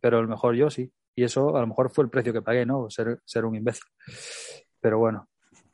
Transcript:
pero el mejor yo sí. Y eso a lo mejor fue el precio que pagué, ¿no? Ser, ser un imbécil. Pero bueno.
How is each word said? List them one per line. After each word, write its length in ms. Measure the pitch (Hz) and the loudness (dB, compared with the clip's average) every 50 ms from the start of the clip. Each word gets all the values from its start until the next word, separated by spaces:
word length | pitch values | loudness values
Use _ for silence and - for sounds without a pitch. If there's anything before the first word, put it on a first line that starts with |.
pero 200 | - 120 113 117 | 0 2 2 2
el 80 | 113 110 | 2 0
mejor 260 | 110 107 - 123 120 | -2 0 0 2 2
yo 160 | 120 143 151 | 4 2 2
sí. 200 | 139 - 127 127 _ _ _ _ _ | 0 -2 -8 -8 _ _ _ _ _
Y 100 | - 123 | 0 0
eso 300 | 120 - 135 135 147 156 | 0 2 2 2 2 2
a 40 | 143 | 0
lo 60 | 117 | 0
mejor 240 | 113 107 - 131 127 | 0 0 0 0 0
fue 140 | - - 143 | 2 2 2
el 60 | 117 | 2
precio 220 | - 135 113 120 110 | 2 0 0 0 -2
que 100 | 113 101 | -2 -2
pagué, 220 | - 117 123 120 | 0 0 0 2
¿no? 240 | 117 135 139 120 107 | 0 0 -2 -4 -6
Ser, 320 | - - 113 113 117 - _ | -6 -4 -4 -4 -4 -6 _
ser 200 | - - 117 113 | -6 -4 -2 -2
un 120 | 113 110 | -2 -2
imbécil. 280 | 107 107 120 113 - - _ _ _ _ - - - - - - - - - - - - _ _ _ | -2 -2 -2 -4 -4 -6 _ _ _ _ -20 -18 -16 -16 -16 -16 -16 -16 -16 -18 -20 -20 _ _ _
Pero 180 | - 117 107 110 | 0 2 2 4
bueno. 300 | 117 113 110 98 - _ _ _ _ _ _ _ _ _ | 2 2 0 -2 -8 _ _ _ _ _ _ _ _ _